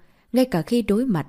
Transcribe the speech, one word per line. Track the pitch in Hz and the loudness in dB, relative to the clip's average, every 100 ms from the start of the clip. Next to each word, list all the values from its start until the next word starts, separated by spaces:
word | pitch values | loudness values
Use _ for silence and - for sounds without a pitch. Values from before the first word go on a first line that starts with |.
| - _ _ | -20 _ _
Ngay | 240 254 | 0 2
cả | 175 | 0
khi | - 240 | 0 0
đối | 208 208 262 | 0 0 0
mặt | 170 | -2